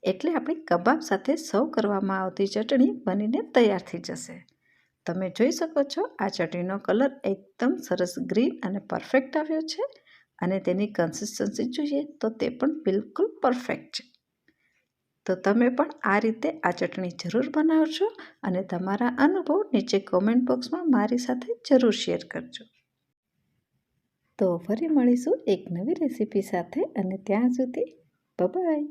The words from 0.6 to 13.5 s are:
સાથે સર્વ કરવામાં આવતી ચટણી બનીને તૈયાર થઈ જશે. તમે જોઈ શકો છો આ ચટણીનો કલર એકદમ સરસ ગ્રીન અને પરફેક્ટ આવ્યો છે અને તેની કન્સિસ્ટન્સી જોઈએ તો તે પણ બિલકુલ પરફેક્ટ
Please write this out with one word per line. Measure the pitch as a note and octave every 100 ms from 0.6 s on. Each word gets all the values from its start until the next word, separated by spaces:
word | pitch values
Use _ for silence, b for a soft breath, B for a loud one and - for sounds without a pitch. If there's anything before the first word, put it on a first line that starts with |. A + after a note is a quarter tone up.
| - F3 F3+ C#4+
સાથે | - G3 - D#4
સર્વ | - G3 -
કરવામાં | - G#3+ G3+ G3 F#3+
આવતી | F#3+ F#3 G3
ચટણી | G#3 A3 C#4 B3+
બનીને | - - F#3+ G#3+ B3+ -
તૈયાર | - A3+ F#3+
થઈ | - F3
જશે. | F3 E3+ - E3+ - _ _ _ _ _ -
તમે | F3 F#3
જોઈ | F#3 A#3
શકો | E4 E4 D#4
છો | C#4 D#4+ G#4+ -
આ | G3+
ચટણીનો | - E3 F3 F3+ G3
કલર | - G#3 C#4 C#4
એકદમ | - F#3+ - _ B3 C4+
સરસ | - F3+ F3+ -
ગ્રીન | F3 F#3 C4+ -
અને | F#3+ G3
પરફેક્ટ | - - - C4 C4+ D#4+
આવ્યો | D4+ D#4
છે | D#4+ - C5+ b b b b _
અને | F3 F#3+
તેની | - F#3 G#3
કન્સિસ્ટન્સી | G#3 E3+ E3+ G#3+ - - - B3
જોઈએ | B3 D4 C#4+
તો | D4 - A3
તે | A3+ A#3
પણ | A#3+ C4+ D#4
બિલકુલ | - F#3+ - - G#4 -
પરફેક્ટ | C4+